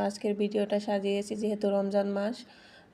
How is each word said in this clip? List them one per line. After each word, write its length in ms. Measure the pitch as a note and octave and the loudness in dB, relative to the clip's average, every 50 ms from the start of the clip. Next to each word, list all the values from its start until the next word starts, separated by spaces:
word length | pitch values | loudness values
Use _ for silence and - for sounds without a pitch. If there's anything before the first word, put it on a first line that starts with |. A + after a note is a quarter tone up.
| G3+ | 2
আজকের 320 | G3+ G3+ - - G#3 G#3 | 0 -2 -2 -2 0 0
ভিডিওটা 460 | G3+ G#3 G3+ G#3 G#3 G3+ G3+ G#3 G#3 | 2 0 0 2 0 0 2 0 0
সাজিয়েছি। 560 | G#3 G#3 G#3 G3+ G3 G3+ G3+ G3+ G#3 G#3 G#3+ | 0 0 0 0 0 0 0 0 -2 -4 -4
যেহেতু 340 | G#3 G#3+ G#3 G#3 G#3 G#3 G3+ | -4 -2 -2 -2 0 0 2
রমজান 400 | G3+ G3 G3 G3 G3 G3+ G2 G3+ | 2 2 2 2 2 2 2 2
মাস, 340 | G2+ G3+ - G#3 - - - - - - - - - - - - | 0 -2 -2 -2 -4 -6 -10 -18 -20 -20 -20 -20 -20 -20 -20 -12